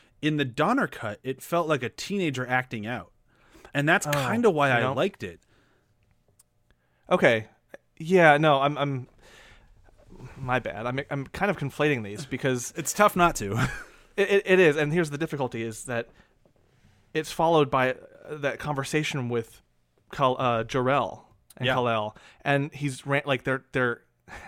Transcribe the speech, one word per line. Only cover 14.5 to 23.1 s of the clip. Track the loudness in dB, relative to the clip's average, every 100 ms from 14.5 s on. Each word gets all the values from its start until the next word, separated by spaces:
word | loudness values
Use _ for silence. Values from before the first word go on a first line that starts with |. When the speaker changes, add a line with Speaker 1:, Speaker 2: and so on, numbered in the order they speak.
| 6
Speaker 2:
is, | 6 4
and | 0
here's | 0 -2
the | -4
difficulty, | -6 -4 -4 -4
is | -6 -8
that | -6 -6 -6 _ _ _ _ _ _ _ _ _ _
it's | -6 -6
followed | 0 4 4 4
by, | 2 0
uh, | -2 -12 -20 -16 -6
that | -6 -4
conversation | -6 -6 -2 -2 -2 -4 -2
with | -4 -6 -16 _ _ _ _ _
Kal-, | 0 0 2
uh, | 0 0
Jor-El | -2 -2 0 0 -2 -8 _ _ _ -4
and | 0
Speaker 1:
Yeah. |
Speaker 2:
Kal-El, | 0 0 -2 -4 -10 -20 -8
and | 0 0 -2
he's | -6 -6 -6
ran-, | -2